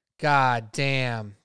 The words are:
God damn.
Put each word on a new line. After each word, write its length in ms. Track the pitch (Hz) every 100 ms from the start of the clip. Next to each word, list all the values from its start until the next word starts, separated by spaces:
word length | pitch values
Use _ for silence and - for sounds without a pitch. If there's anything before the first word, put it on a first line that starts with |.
| _ -
God 520 | 151 143 131 120 110
damn. 640 | - 139 135 127 117 104 104